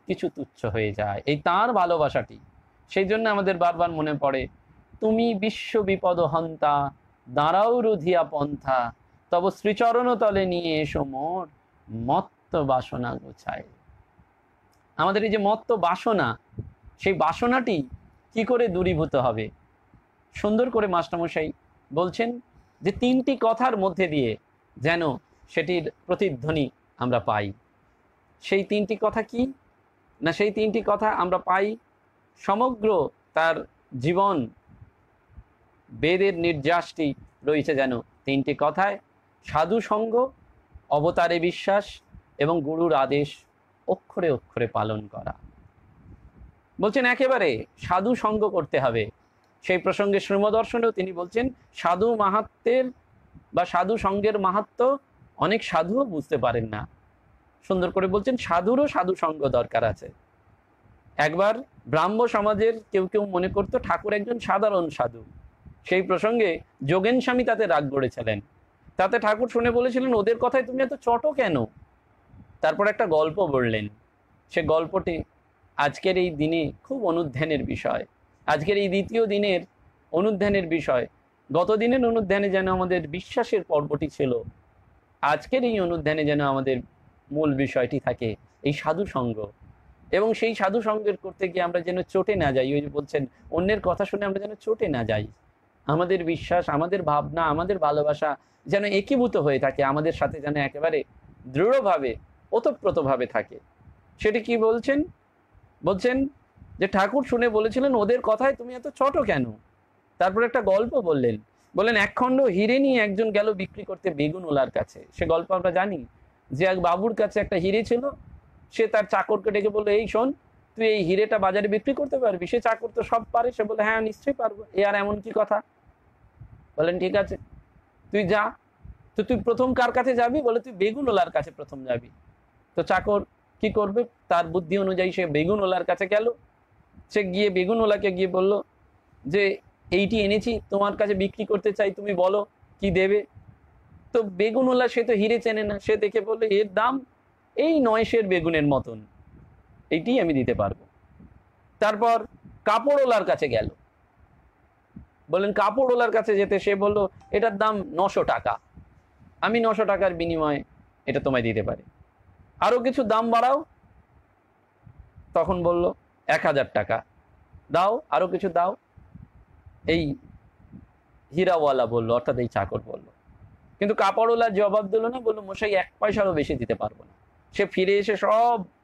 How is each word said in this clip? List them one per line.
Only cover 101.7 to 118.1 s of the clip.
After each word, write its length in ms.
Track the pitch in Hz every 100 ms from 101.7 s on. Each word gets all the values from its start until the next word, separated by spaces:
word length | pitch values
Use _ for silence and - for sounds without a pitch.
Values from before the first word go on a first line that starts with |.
| 269 202 165 131 110 - _ -
ওতপ্রোতভাবে 720 | 214 294 247 196 165 135 127 123
থাকে। 340 | 113 - - _ _ - - _ -
সেটি 200 | 214 220
কি 180 | 226 233
বলছেন? 460 | 220 233 - 294 339 - _ _ _ _ _ - 160
বলছেন 420 | 190 240 262 277 - _ - - -
যে 80 | 196
ঠাকুর 360 | 196 202 277
শুনে 260 | 262 240 240
বলেছিলেন, 460 | 214 220 247 277 240
"ওদের 260 | 208 247
কথায় 340 | - 220 269 277
তুমি 180 | 240
এত 140 | 254 285
চটো 360 | - 277 320
কেন?" 220 | 214 151 120 107 _ _ _ _ _ -
তারপর 260 | 185 196
একটা 180 | 233 254
গল্প 400 | 202 190 233 277
বললেন। 360 | 180 147 123 107 - _ _ -
বললেন, 200 | 220 220
"একখণ্ড 460 | 202 - 254 262
হিরে 380 | 262 185 214 262
নিয়ে 220 | 277 247
একজন 300 | 214 196 220
গেল 220 | 208 214
বিক্রি 300 | 202 190 202
করতে 260 | 196 190 190
বেগুনওয়ালার 640 | 143 151 180 175 143 127
কাছে।" 340 | - 117 - -
সে 120 | - 165
গল্প 260 | 165 170
আমরা 200 | 185 180
জানি 340 | 175 202 170 117 _ _ _ -
যে 140 | 131 185
এক 140 | 185
বাবুর 360 | 175 180 220 214
কাছে 240 | 208 214
একটা 160 | 196 190
হিরে 280 | 185 208
ছিল। 260 | 214 240 277